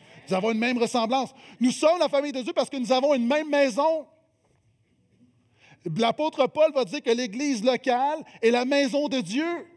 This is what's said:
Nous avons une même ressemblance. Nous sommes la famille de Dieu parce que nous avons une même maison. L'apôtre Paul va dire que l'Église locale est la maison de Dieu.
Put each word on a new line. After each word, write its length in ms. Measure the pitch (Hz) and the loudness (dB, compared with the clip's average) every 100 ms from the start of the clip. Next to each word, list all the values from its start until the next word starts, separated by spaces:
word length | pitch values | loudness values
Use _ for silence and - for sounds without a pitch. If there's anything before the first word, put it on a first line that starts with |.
| - - - | -20 -14 -4
Nous 60 | 185 | -2
avons 160 | 220 | 0
une 80 | 220 | 0
même 180 | 240 247 | 0 0
ressemblance. 560 | 226 240 220 262 247 - - - | 0 0 0 0 -2 -10 -14 -2
Nous 120 | 247 | 0
sommes 260 | - 311 349 | 4 2 4
la 120 | 294 | 2
famille 220 | 277 294 | 0 -2
de 120 | 262 | -4
Dieu 100 | 240 | -4
parce 160 | 330 247 | -2 -2
que 80 | 277 | -2
nous 140 | 220 | 0
avons 240 | 254 285 269 | 2 2 2
une 100 | 233 | 2
même 240 | 294 311 | 0 0
maison. 560 | 285 277 208 311 320 - _ _ _ _ _ _ _ _ _ _ _ _ _ _ _ _ _ 175 156 | 2 2 2 0 -2 -6 _ _ _ _ _ _ _ _ _ _ _ _ _ _ _ _ _ -8 -2
L'apôtre 500 | 226 - 302 302 247 | 0 0 -2 0 0
Paul 240 | 302 311 | 2 2
va 120 | 285 196 | 2 -4
dire 160 | 285 | -4
que 60 | 247 | -2
l'Église 520 | 233 247 226 294 233 | -2 -2 -4 -4 -2
locale 600 | 247 247 254 247 277 311 - - | 0 0 0 0 0 -4 -10 0
est 100 | 226 | 2
la 120 | 240 | 2
maison 460 | 254 285 269 285 294 | 0 0 0 0 -2
de 100 | 262 | -4
Dieu. 480 | 170 247 330 339 - | -4 -4 -4 -6 -10